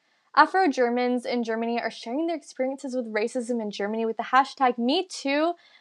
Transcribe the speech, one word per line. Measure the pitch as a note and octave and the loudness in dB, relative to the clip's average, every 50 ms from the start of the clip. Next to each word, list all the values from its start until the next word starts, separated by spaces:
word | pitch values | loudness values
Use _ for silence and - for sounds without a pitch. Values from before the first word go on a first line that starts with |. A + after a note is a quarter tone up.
| _ _ _ _ _ _ - - | _ _ _ _ _ _ 4 6
Afro-Germans | D4+ - - F#4+ F#4+ D#4 C4 B3+ B3 A#3+ A#3+ B3 B3 B3 B3 B3 - | 6 6 6 4 4 4 4 2 2 2 2 2 2 2 0 0 -2
in | - B3 A#3+ A#3 | -2 -2 -2 -2
Germany | A3+ A3+ A3+ A#3 A#3 A#3 A#3 | -2 -2 -2 -2 -2 -2 -2
are | - A#3 | -4 -4
sharing | A3 - - A#3 A#3+ D4 E4 E4+ | -6 -8 -8 -6 -4 -2 -2 -2
their | E4+ | -4
experiences | D4 - - - - C4 C4 C#4 C4+ - C4+ B3 | -6 -8 -10 -6 -4 -2 -2 -4 -6 -8 -6 -6
with | B3+ A#3 A3 G#3+ | -6 -4 -2 -2
racism | G#3+ A3 A3+ - B3+ A3+ A#3 B3 A#3 | -2 -2 -2 -2 -4 -4 -2 -2 -4
in | G#3+ G#3 | -4 -4
Germany | G3+ - G3+ G#3 A3 A3+ A3+ | -4 -4 -4 -2 -2 -2 -2
with | A3+ A3+ - | -2 -2 -4
the | G#3+ | -2
hashtag | - - C4 C#4 C4+ - - C4+ B3 B3 A#3 | 2 4 4 4 2 0 0 2 2 2 2
Me | A#3 B3 D4 F#4 F#4 F#4 | 0 2 2 0 -2 -4
Too, | - - - C#4 C#4 D4 D#4 E4+ E4+ - _ _ _ _ | -8 -6 -2 0 0 2 2 0 0 -4 _ _ _ _